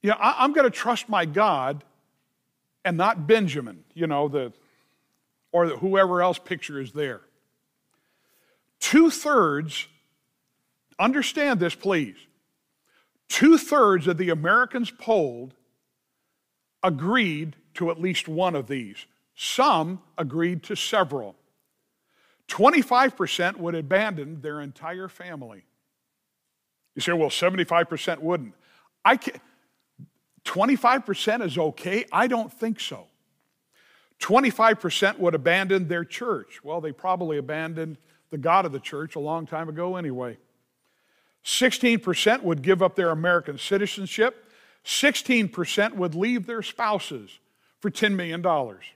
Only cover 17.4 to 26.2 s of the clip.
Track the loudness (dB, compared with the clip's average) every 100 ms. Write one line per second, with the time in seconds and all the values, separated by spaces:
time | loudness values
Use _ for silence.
17.4 | -8 -12 _ -6 -4 -2 -4 -4 -6 -2
18.4 | -2 -2 -6 -8 -10 -16 -20 _ _ _
19.4 | -8 2 4 4 0 -6 _ -8 -6 -2
20.4 | -2 -4 -8 -8 -2 0 0 -4 -10 -16
21.4 | _ _ _ _ _ _ _ _ _ _
22.4 | -14 4 6 6 2 4 2 0 -6 0
23.4 | -2 -2 -6 -6 0 0 0 -4 -10 -10
24.4 | -10 -10 -12 -14 -14 -12 -14 -16 -16 -14
25.4 | -16 -20 _ _ _ _ _ _